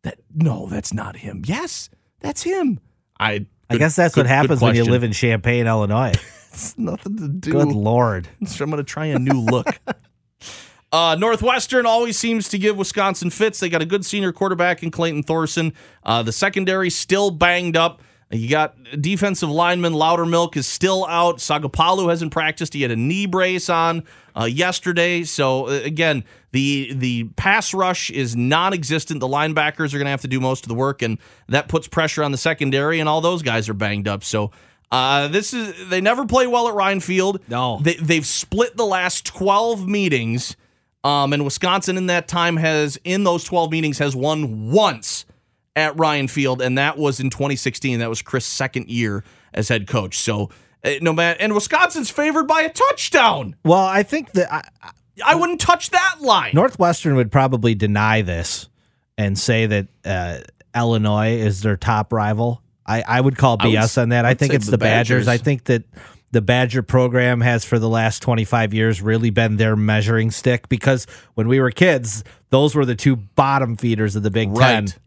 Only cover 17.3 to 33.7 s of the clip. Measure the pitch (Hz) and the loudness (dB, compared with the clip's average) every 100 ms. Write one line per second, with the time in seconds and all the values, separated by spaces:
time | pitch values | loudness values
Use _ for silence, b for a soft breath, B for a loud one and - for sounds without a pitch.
17.3 | 160 175 175 175 160 165 - b b b | 2 2 2 0 0 0 -2 b b b
18.3 | 113 117 151 151 _ 120 147 151 190 202 | -6 0 0 0 _ -12 -4 -2 0 -2
19.3 | 185 165 151 175 180 170 156 160 170 170 | -2 -2 2 2 2 0 2 2 2 2
20.3 | 170 170 147 131 - 185 190 175 170 175 | 2 0 -2 -4 -2 0 0 0 0 0
21.3 | 170 - 151 143 - 165 190 175 170 165 | 0 -4 -4 -2 2 2 4 0 0 -2
22.3 | 160 156 156 160 147 127 113 127 185 202 | -2 -4 -4 -8 -4 -2 0 -2 -2 -2
23.3 | 185 185 185 - 165 165 165 - b b | 0 0 -2 -2 0 0 -2 -8 b b
24.3 | - 117 131 180 180 180 170 175 175 165 | -6 -4 0 -2 -2 -2 0 0 0 -4
25.3 | - 135 131 123 139 131 156 165 139 - | -2 0 0 -2 -4 -4 -2 0 0 -6
26.3 | b b 131 139 139 127 135 127 120 117 | b b -2 0 -2 -4 -4 -2 -2 -6
27.3 | - 196 214 - 190 185 180 - - 123 | -2 2 2 0 -2 -2 -2 -6 -4 -4
28.3 | 117 123 156 185 190 135 156 - 151 131 | -2 2 2 2 -2 -2 -4 -4 -6 -2
29.3 | 143 156 156 151 151 151 143 143 135 139 | -2 0 0 -2 -2 -4 -2 -4 -4 -4
30.3 | 131 127 131 - 117 135 135 117 110 b | -2 -2 -4 -6 -2 -2 -2 -4 -4 b
31.3 | b - 135 - 160 - - 156 - 147 | b -4 -2 0 -4 -2 -2 -2 -2 -2
32.3 | 135 165 160 139 135 147 165 151 156 165 | -2 -2 -2 0 0 0 0 0 0 0
33.3 | 180 139 113 104 | 0 -2 -2 -4